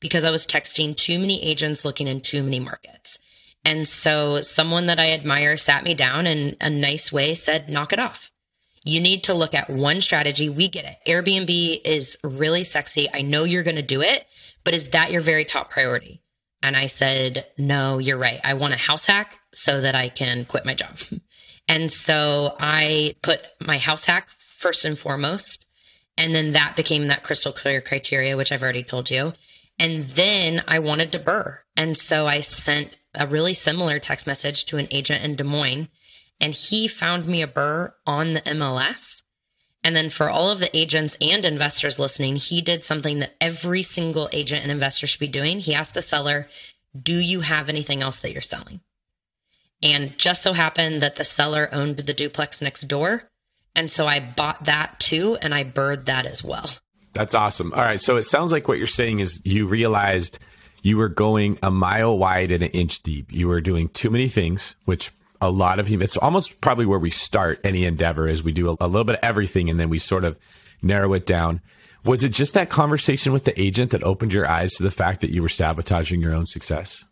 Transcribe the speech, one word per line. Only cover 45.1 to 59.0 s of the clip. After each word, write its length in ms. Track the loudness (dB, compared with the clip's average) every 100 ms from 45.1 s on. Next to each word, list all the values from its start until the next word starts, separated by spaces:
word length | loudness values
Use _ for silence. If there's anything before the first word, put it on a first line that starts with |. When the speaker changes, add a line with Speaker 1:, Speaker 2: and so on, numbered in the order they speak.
| -4
Speaker 1:
be 80 | -4
doing. 320 | -2 -2 -2
He 140 | -2
asked 200 | -2 -2
the 80 | -6
seller, 460 | -2 -2 0 -2 -4 -16 -20 _ _ -8
"Do 160 | -2 0
you 240 | 0 -2
have 280 | -2 -2 -2
anything 340 | -6 -4 -4
else 160 | -4 -6
that 140 | -8
you're 100 | -10
selling?" 380 | -10 -10 -12 -18 -20 _ _ _ _ _ _ _ _ _
And 340 | 2 2 0 0
just 280 | 0 2
so 80 | 0
happened 500 | 2 0 0 -2 0
that 140 | -2 -2
the 80 |
seller 440 | -6 0 0 0 -2
owned 240 | -2 -4 -4
the 180 | -6
duplex 480 | -4 -4 -4 -6 -4
next 200 | -8 -8
door. 460 | -6 -2 -2 -2 -6 _ _ _ _
And 160 | -4 -2
so 160 | 0 2
I 140 | 0
bought 460 | -2 -4 -4 -2 0
that 340 | 0 0 -2
too, 360 | -2 0 0 0
and 100 | -2
I 120 | -2
burred 420 | -2 -2 -2 -2 -2
that 180 | -2
as 200 | -2 -6
well. 260 | -8 -8 -8 -14 _ _ _
Speaker 2:
That's 200 | -4 2
awesome. 380 | 4 4 0 -4
All 80 | 2
right. 200 | 2 2
So 160 | 4 2
it 60 |
sounds 300 | 4 2 4
like 160 | 2 2
what 100 | 0
you're 80 | 0
saying 320 | 0